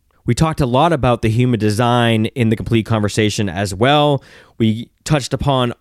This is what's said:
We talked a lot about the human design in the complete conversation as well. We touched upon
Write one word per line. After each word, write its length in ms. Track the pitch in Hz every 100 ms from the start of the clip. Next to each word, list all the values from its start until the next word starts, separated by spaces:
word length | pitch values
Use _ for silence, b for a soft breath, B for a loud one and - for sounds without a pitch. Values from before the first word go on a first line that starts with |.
| _ _
We 100 | -
talked 260 | 117 160 156
a 60 | 127
lot 260 | 127 170
about 300 | 147 127 117
the 60 | 110
human 320 | 113 123 113
design 640 | 107 104 120 120 117 113 110
in 220 | - 113
the 80 | 110
complete 280 | 92 117
conversation 640 | 98 113 104 - 107 - 101
as 240 | 82 101
well. 520 | 95 127 147 147 139 B B B -
We 320 | 113 110 - _
touched 280 | - 151 117
upon 400 | 131 131 131 120 -